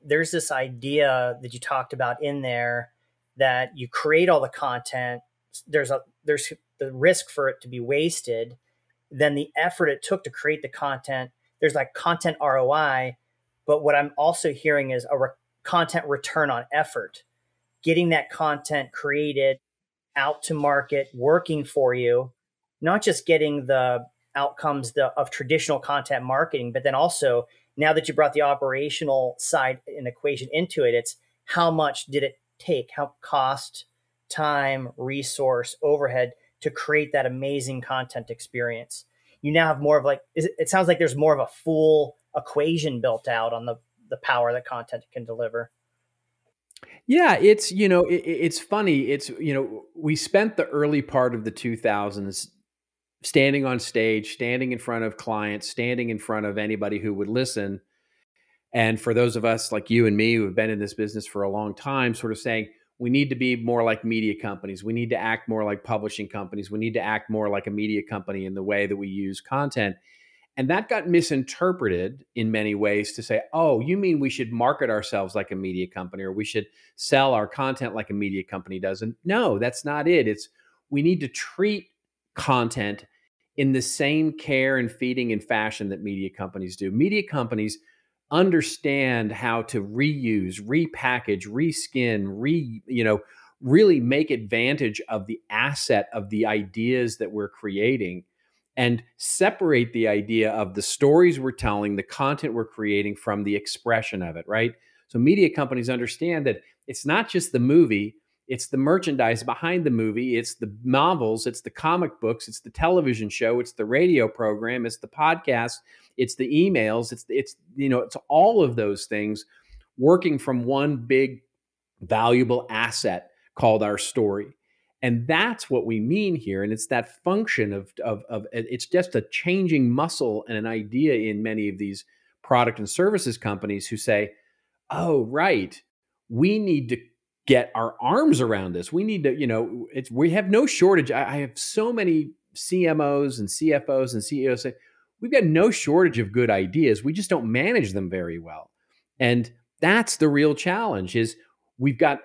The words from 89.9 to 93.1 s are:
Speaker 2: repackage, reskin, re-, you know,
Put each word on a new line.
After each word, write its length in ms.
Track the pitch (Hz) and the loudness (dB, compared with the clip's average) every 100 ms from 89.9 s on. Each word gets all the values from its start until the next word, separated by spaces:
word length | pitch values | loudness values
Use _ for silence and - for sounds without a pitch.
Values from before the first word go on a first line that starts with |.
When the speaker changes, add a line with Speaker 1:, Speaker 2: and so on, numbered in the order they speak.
| 113 147 143 120 104 92 95 | 0 0 0 0 0 -2 -6
Speaker 2:
repackage, 840 | 104 147 160 - 127 123 113 98 101 | -2 0 0 -2 -2 0 -2 -4 -4
reskin, 800 | 117 165 151 - 131 120 107 98 | -2 -2 -2 -4 -2 0 0 -2
re-, 520 | 98 135 165 127 110 - | -4 0 0 -2 -10 -6
you 160 | 123 | 0
know, 180 | 110 | 2